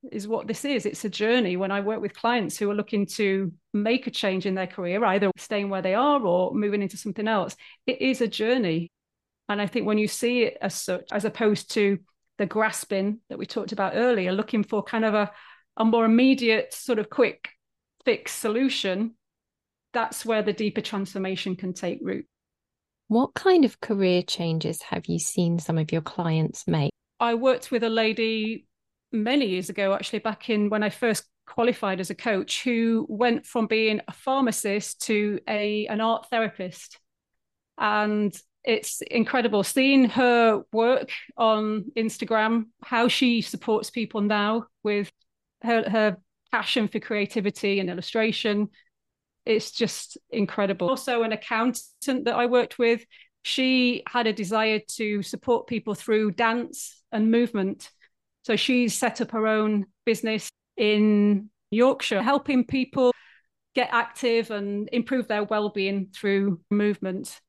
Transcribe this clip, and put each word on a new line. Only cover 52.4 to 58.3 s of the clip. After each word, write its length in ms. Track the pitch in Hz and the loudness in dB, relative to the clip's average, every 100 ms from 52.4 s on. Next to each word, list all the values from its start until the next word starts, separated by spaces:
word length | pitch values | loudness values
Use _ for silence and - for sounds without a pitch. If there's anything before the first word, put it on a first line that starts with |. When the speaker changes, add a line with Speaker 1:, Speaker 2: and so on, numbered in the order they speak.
| 240 | 2
Speaker 1:
worked 320 | 247 240 - | 2 2 0
with, 260 | 233 233 - - - _ | 2 2 -4 -20 -20 _
she 580 | - - 262 262 247 247 - | -6 0 2 4 4 2 -2
had 180 | 247 226 | 0 0
a 80 | |
desire 460 | 214 190 220 220 214 - - | -2 -2 0 2 0 -4 -6
to 260 | 220 208 | -2 -2
support 460 | 196 247 - 233 - | -4 -8 0 0 0
people 260 | 233 - | -6 -4
through 380 | 196 - 214 214 | -8 0 2 2
dance 720 | 190 233 233 240 - - - _ | 2 0 0 -4 -10 -16 -18 _
and 180 | 214 220 | 0 4
movement. 600 | 226 240 220 190 202 - _ _ _ _ | 4 2 0 -4 -4 -14 _ _ _ _